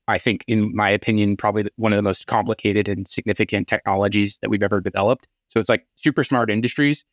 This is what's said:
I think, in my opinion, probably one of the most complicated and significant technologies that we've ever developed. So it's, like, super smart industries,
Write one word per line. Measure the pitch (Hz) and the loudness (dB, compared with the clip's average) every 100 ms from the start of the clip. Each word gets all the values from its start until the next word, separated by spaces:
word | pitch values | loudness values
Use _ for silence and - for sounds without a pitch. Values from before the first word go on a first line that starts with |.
| - | -4
I | 101 | -2
think, | - 101 - | 0 -2 0
in | 110 107 107 | 0 0 0
my | 101 | 0
opinion, | 104 - 107 104 101 | 2 2 2 2 0
probably | 107 104 104 - | 0 -2 -4 -2
one | 110 | 0
of | 104 | 2
the | |
most | 101 92 - | 0 -2 -2
complicated | 113 104 110 107 101 101 | -2 0 -2 0 0 0
and | 95 95 | -4 -6
significant | - - 101 107 101 - | -6 -4 -2 0 -2 -2
technologies | 107 - 98 101 101 101 - | -2 0 0 2 2 0 -2
that | 107 | -4
we've | 104 | 0
ever | 101 101 | 0 0
developed. | 95 98 101 135 _ _ _ | -2 0 0 0 _ _ _
So | 113 | -2
it's, | 107 | 0
like, | 113 - _ | 0 -2 _
super | - 139 | -2 -2
smart | 135 127 110 | 0 0 0
industries, | 104 117 - 143 147 - | 0 -2 0 0 0 -6